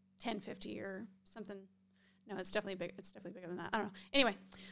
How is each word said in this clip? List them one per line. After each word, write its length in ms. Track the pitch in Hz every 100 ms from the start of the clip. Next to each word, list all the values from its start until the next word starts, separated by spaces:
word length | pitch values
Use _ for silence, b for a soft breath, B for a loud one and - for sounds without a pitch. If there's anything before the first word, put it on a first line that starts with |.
| _ -
ten 220 | 240 214
fifty 400 | - 190 - -
or 260 | 196 190 220 -
something. 320 | - 226 196 196 196 _ _ _ - _ 220
No, 80 | 190
it's 140 | 185
definitely 240 | 214 196
big. 180 | 185 175 190
It's 120 | 185
definitely 300 | - 175 185
bigger 80 | 175
than 80 | 180
that. 120 | 170
I 60 | 214
don't 80 | 214
know. 60 | b b
Anyway, 220 | 277 240 196 - b b